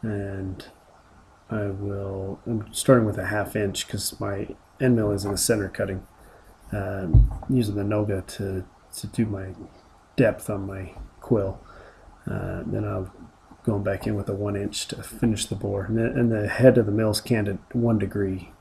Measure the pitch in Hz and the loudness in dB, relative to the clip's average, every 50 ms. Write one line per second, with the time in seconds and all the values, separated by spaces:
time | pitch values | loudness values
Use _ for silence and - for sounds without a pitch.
0 | - 110 104 101 98 98 98 95 95 95 92 - - - - - - - - - | -4 -4 -4 -4 -4 -6 -6 -6 -6 -6 -8 -10 -12 -20 -20 -20 -20 -20 -20 -20
1 | - - - - - - - _ _ _ 123 107 104 101 95 95 101 101 98 98 | -20 -20 -20 -20 -20 -20 -20 _ _ _ -4 -2 -2 -2 -4 -4 -6 -6 -4 -4
2 | 98 98 98 98 95 95 98 - - 117 117 110 104 - - - - - 135 120 | -6 -6 -6 -6 -6 -6 -8 -8 -6 -4 -4 -4 -4 -6 -6 -2 6 8 8 8
3 | 110 107 101 - 95 95 101 104 98 - - 110 104 98 95 - - - - 104 | 8 2 0 -4 -4 -2 -2 -2 -2 -2 -2 -2 -2 -2 -2 -4 -8 -6 -6 -6
4 | 98 - - - 104 101 101 98 110 - - - - _ - - 135 127 123 117 | -6 -6 -6 -6 -6 -6 -4 -6 -6 -8 -10 -16 -18 _ -6 0 4 4 4 6
5 | 107 104 101 98 95 101 101 92 - - 117 107 101 90 - - 104 98 98 92 | 4 2 0 0 0 -2 -2 -2 2 2 2 2 0 -4 -2 -4 -2 -2 -2 -6
6 | - - - - - - - - - - - - - - - - 98 - - 95 | -8 -12 -20 -20 -20 -20 -20 -20 -20 -20 -20 -20 -12 -6 -6 -4 -4 -4 -4 -4
7 | 95 85 78 - - - - - - - 135 127 117 107 101 104 98 101 107 104 | -4 6 8 8 8 8 2 -8 -4 0 2 2 2 2 0 -2 -2 0 0 0
8 | 107 104 101 95 90 - - - 101 98 98 92 90 - - - _ - - - | 0 0 -2 -4 -4 -8 -8 -8 -6 -4 -4 -6 -8 -10 -18 -20 _ -18 -14 -12
9 | - 104 - - 113 104 101 98 95 95 90 87 - - - - - - - - | -12 -8 -2 -2 0 0 -2 -6 -8 -10 -12 -14 -18 -20 -20 -20 -20 -20 -20 -20
10 | _ _ _ - 123 110 - - - - 104 98 98 95 95 98 95 87 - - | _ _ _ 2 2 2 2 -2 -6 -6 -6 -6 -6 -8 -8 -10 -12 -12 -12 -16
11 | - - - - - - 123 107 98 95 98 - - - - - - - - - | -16 -16 -18 -20 -2 0 0 2 2 -2 -6 -8 -14 -20 -20 -20 -20 -20 -20 -20
12 | - - - - - - 104 98 95 95 92 92 - - 98 104 107 104 101 98 | -20 -20 -20 -14 -10 -8 -6 -6 -6 -6 -6 -6 -6 -4 -4 -4 -4 -4 -4 -6
13 | 95 95 - - - - - _ _ - - - - - 107 98 98 92 98 95 | -6 -8 -12 -18 -20 -20 -20 _ _ -20 -20 -6 -4 -2 -2 0 0 -2 -2 -2
14 | - 113 107 101 98 - 101 98 104 104 101 101 101 101 - - - - - - | -2 -2 -2 -2 -2 -4 -4 -4 -2 -2 -2 -2 -4 -4 -6 -6 -8 -8 -8 -10
15 | 107 - - - - 117 110 101 - - 110 101 - 104 98 98 98 - 110 113 | -10 -14 -4 0 0 0 0 0 -2 -6 -6 -4 -4 -4 -2 -4 -2 -2 0 0
16 | 113 120 127 131 120 117 113 107 104 104 - - 127 131 117 120 110 101 101 110 | 0 0 2 2 2 2 2 0 0 -2 2 8 10 10 10 10 4 4 2 2
17 | 110 107 104 - - - 123 110 104 101 98 90 - _ - 123 117 117 113 107 | 2 2 0 0 0 0 2 2 2 0 -2 -6 -10 _ -2 0 2 4 4 2
18 | 101 95 - 101 101 95 95 92 85 82 - - | 0 0 -2 -2 -2 -2 -2 -6 -8 -14 -20 -20